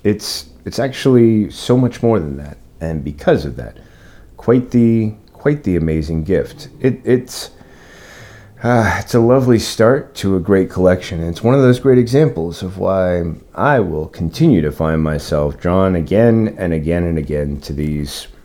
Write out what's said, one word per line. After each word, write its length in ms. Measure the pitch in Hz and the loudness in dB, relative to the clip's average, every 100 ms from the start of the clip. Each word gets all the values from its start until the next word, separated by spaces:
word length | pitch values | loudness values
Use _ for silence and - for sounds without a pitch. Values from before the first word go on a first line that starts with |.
It's, 460 | 101 107 - - - - | 0 -2 -6 -12 -14 -16
it's 140 | - - | -10 -6
actually 720 | 135 127 139 127 113 110 101 | -6 -2 4 6 6 4 0
so 260 | - - 123 | -6 0 2
much 240 | 123 - | 0 0
more 160 | 117 110 | 0 0
than 200 | 76 69 | -2 -10
that. 200 | 73 - - - | -14 -20 -20 -10
And 240 | 82 80 | -6 -6
because 420 | 69 71 - 151 | -8 -4 0 0
of 120 | 71 60 | -2 -10
that, 200 | 57 - - - - - - - | -14 -16 -20 -20 -20 -20 -20 -8
quite 340 | - 127 127 | 2 2 2
the, 420 | 120 117 113 107 107 _ | 2 2 2 -2 -6 _
quite 300 | - 147 147 | -4 -2 -2
the 120 | 107 | -2
amazing 480 | 87 80 80 76 80 | 0 0 -2 -2 -4
gift. 460 | 78 85 - - - - | -2 -2 -2 -12 -20 -4
It, 220 | 131 117 | -2 -2
it's, 460 | 110 123 - - - - - - - - - - - - - - | 0 -2 -2 -14 -16 -18 -20 -20 -20 -20 -20 -20 -20 -20 -20 -6
uh, 340 | 117 120 104 90 | 0 2 2 -2
it's 140 | - | 0
a 60 | 117 | 2
lovely 400 | 113 131 123 113 | 4 4 4 2
start 560 | - - 113 139 - | 0 2 2 2 -4
to 220 | - 98 92 | -6 -2 -2
a 20 | |
great 320 | 90 95 90 | 2 2 2
collection. 480 | - 90 92 - 82 | 0 2 2 -2 -6
And 100 | 82 | -6
it's 140 | 85 | -2
one 100 | 113 | 0
of 80 | 139 | 4
those 200 | 127 123 | 4 4
great 180 | 135 127 | 4 2
examples 640 | 117 135 151 - 85 82 | 4 2 2 0 -8 -6
of 160 | 92 95 | -10 -4
why 540 | 95 95 90 90 85 80 - | -2 0 0 0 -4 -8 -14
I 260 | - 123 135 | -4 0 2
will 260 | 92 78 78 | 0 -4 -8
continue 540 | - 82 - 160 98 | -6 -6 2 4 4
to 100 | 76 | 2
find 320 | - 80 80 | -2 -2 0
myself 560 | 78 76 - 78 73 69 | 0 -4 -2 -2 -2 -2
drawn 340 | 87 92 95 | -2 2 2
again 640 | 90 76 98 117 113 110 - | 0 0 2 4 2 0 -4
and 160 | 90 | -4
again 300 | 80 76 87 | -2 -2 -2
and 140 | 85 80 | 0 -2
again 420 | 73 73 71 71 | -2 -4 -4 -6
to 120 | - | -8
these 540 | 71 76 73 71 - - - | -6 -4 -4 -6 -10 -16 -20